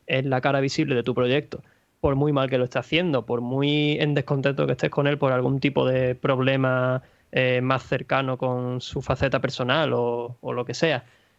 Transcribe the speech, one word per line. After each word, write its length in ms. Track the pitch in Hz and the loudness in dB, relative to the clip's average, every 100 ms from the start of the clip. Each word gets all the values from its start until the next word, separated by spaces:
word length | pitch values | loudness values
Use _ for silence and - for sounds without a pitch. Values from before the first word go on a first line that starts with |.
| - | -4
es 160 | 131 | -2
la 160 | 135 131 | 0 0
cara 180 | 139 139 | 2 2
visible 380 | 135 - 147 127 | 0 0 0 0
de 80 | |
tu 100 | 123 | 0
proyecto, 480 | 120 123 139 139 - - _ _ - | 0 2 0 -2 -14 -16 _ _ -2
por 160 | 151 139 | 0 2
muy 160 | 151 | 2
mal 180 | 139 131 | 2 0
que 80 | 131 | 0
lo 60 | |
esté 160 | 123 135 | 0 -2
haciendo, 440 | - 156 180 131 | 0 0 2 0
por 160 | 110 120 | 0 -4
muy 580 | 123 131 143 147 147 147 | -2 0 0 2 2 2
en 140 | 151 | 2
descontento 520 | 143 - 143 139 139 143 | 0 0 0 0 0 -2
que 60 | |
estés 180 | 135 151 | 0 0
con 160 | - 143 | 0 0
él 100 | 147 | 2
por 140 | 135 | 2
algún 300 | 127 127 135 | 2 0 0
tipo 260 | 143 135 127 | 0 2 2
de 300 | 131 127 127 | 2 0 -2
problema, 880 | - 131 131 135 131 127 127 127 - _ - | 0 2 2 2 2 2 0 -2 -6 _ -6
eh, 300 | 127 127 123 | 0 2 2
más 240 | 127 131 | 0 -2
cercano 520 | - 131 131 135 131 127 | -2 -6 0 -2 0 -2
con 440 | 131 123 123 127 | -2 -2 -4 -6
su 200 | - 143 | -6 -8
faceta 400 | 131 131 135 135 | -4 0 0 0
personal 520 | 131 - 123 147 143 | -2 -2 0 2 2
o, 460 | 120 120 120 120 123 | 0 0 -2 -6 -10
o 120 | 127 | -8
lo 120 | 123 | -6
que 100 | 120 | -6
sea, 300 | 127 165 131 - _ _ | 0 0 0 -4 _ _